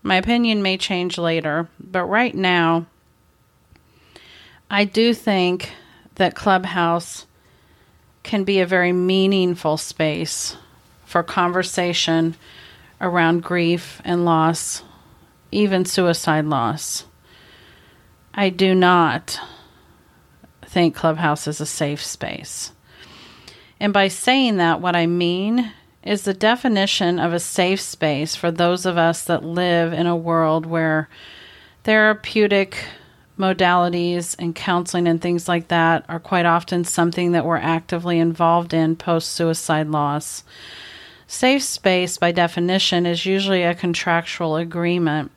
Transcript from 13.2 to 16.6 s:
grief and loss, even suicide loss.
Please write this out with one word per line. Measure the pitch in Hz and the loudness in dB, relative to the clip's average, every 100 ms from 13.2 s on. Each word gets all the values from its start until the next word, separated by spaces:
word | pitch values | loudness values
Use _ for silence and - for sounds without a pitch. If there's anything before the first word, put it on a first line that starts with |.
| 165 170 | 2 2
grief | 165 175 170 170 - - | 0 0 2 0 -4 -14
and | - 175 175 | -4 0 2
loss, | 165 160 165 - - - - _ - _ _ _ | 4 2 0 -6 -10 -14 -20 _ -20 _ _ _
even | 202 208 190 185 | 0 2 2 0
suicide | - 180 165 - 156 151 | 2 2 2 0 0 0
loss. | 143 | 0